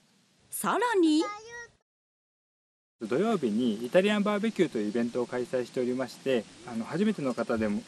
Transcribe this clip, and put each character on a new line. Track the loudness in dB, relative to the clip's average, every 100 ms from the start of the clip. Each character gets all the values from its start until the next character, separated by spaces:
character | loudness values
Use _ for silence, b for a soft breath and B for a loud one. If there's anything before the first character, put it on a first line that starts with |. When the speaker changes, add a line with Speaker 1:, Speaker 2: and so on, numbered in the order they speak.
| _ _ _ _ _
Speaker 1:
さ | -6 -2 0
ら | 2 4
に、 | 6 4 2 -6 -14 -16 -16 _ _ _ _ _ _ _ _ _ _ _ _ _
Speaker 2:
土 | -4 0
曜 | 2 0
日 | 0
に | 2 0 0
イ | 2
タ | 2
リ | 4
ア | 2
ン |
バ | 2 0
ー |
ベ | -2
キ | 0
ュ | 0
ー |
と | 2
い | 0
う |
イ |
ベ | 0
ン | -2
ト | -2
を | -2
開 | -4 -2
催 | -2 -2
し |
て | -2
お |
り | -2
ま | -2 -6
し | -4
て、 | 0 0 0 -12 -10
あ |
の、 | -8
初 | -4 0
め | 0
て | 0
の | -2
方 | -2 -2 0
で | 0
も | 0